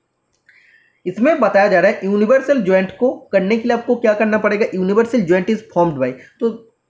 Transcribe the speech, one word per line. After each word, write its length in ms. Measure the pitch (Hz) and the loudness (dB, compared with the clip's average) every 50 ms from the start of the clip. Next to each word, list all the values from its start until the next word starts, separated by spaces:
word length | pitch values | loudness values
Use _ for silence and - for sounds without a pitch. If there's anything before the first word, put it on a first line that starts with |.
| _ _ _ _ _ _ _ _ _ _ _ _ _ _ _ _ _ _ _ _ _ | _ _ _ _ _ _ _ _ _ _ _ _ _ _ _ _ _ _ _ _ _
इसमें 320 | 180 180 202 233 302 330 311 | -10 -4 0 0 2 2 2
बताया 280 | 226 196 - 196 202 202 | 0 2 2 2 2 4
जा 120 | 185 170 | 2 2
रहा 100 | 175 202 | 2 2
है 100 | 226 226 185 | 0 0 -4
universal 560 | 196 202 208 214 208 262 269 - - 285 262 190 | -2 0 0 2 4 2 2 2 2 0 0 2
joint 340 | 180 190 190 190 185 - - | 2 2 2 0 -2 -4 -2
को 120 | 240 262 262 - - _ - | -2 -2 -2 -4 -8 _ -2
करने 240 | 196 185 190 226 | -2 0 0 -2
के 120 | 226 233 240 | -2 -2 -2
लिए 80 | 240 | -4
आपको 200 | 233 240 - 240 | -2 -2 -2 -4
क्या 180 | 240 - 220 208 | 0 0 0 0
करना 240 | 208 226 214 214 208 | 0 0 0 0 0
पड़ेगा। 280 | 214 208 208 202 233 - - | 0 0 0 0 -2 -2 -2
Universal 460 | 185 185 185 202 220 233 226 - 247 185 | -4 -2 0 0 0 0 0 0 -2 0
joint 280 | 156 180 185 185 - | 2 0 0 0 -2
is 100 | 220 - - - - | -4 -4 -6 -6 -2
formed 240 | 180 170 170 151 131 131 | 0 0 0 0 -2 -4
by, 80 | 127 127 - - - _ _ | -4 -6 -8 -16 -20 _ _
तो 100 | 233 226 220 233 - _ _ _ _ _ | -4 -4 -4 -6 -12 _ _ _ _ _